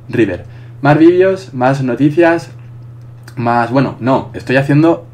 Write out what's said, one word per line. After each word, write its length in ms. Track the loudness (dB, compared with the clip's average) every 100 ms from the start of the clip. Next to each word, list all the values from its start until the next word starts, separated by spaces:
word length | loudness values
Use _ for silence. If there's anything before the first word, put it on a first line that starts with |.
| -8
River. 380 | -2 -2 -2 -12 -20 -20 -4
Más 160 | 0 4
vídeos, 560 | 4 4 2 0 -8
más 300 | -2 -2 0
noticias, 680 | -2 0 0 2 2 0 -6 -20 -20 -20 -20 -20 -20 -20 -18 -6
más, 340 | -2 0 0
bueno, 240 | -2 -2 -4
no, 300 | -2 -2 -4
estoy 220 | -12 -2 -2
haciendo 500 | 2 2 2 0 -4